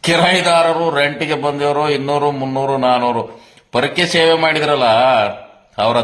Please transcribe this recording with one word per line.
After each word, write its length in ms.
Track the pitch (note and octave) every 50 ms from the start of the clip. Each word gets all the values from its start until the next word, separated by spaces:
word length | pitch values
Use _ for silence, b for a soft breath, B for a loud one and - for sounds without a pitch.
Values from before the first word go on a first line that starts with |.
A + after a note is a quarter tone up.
ಕಿರಾಯಿದಾರರು, 840 | - E3+ E3+ E3+ E3+ F3 F#3 F#3 E3+ F3 E3+ E3+ E3 E3 E3 D#3+ E3+ E3 D3
ರೆಂಟಿಗೆ 400 | C#3+ C#3+ C#3+ D3 - D#3+ D3+ D#3
ಬಂದವರು 480 | C3+ C#3 D3 C#3+ C#3+ C#3+ D3 C#3+ D3 D3+ D3+
ಇನ್ನೂರು, 380 | C#3+ C3+ C3+ C#3 D3 C#3+ C#3+ D3
ಮುನ್ನೂರು, 440 | C#3+ C3+ C3 C3+ C3 C3+ C#3 C#3 C#3
ನಾನೂರು. 460 | C3+ B2+ B2+ B2 B2 B2 B2 A#2+ A#2 A2 B B B B B B B B _
ಪರಕೆ 340 | - A#2+ C3 D3 - - F3+
ಸೇವೆ 300 | E3+ - E3+ D#3+ E3 E3 D#3+
ಮಾಡಿದ್ರಲ್ಲ, 460 | D#3+ D#3+ D3+ D#3 D3+ D3 D3 C3+ B2+ A#2 A2 A2+ B2+ C3 C3 A2+ G#2 G2+ G2+ - - - - _ _ _ _
ಅವರ 200 | - G#2 A2+ A#2 A#2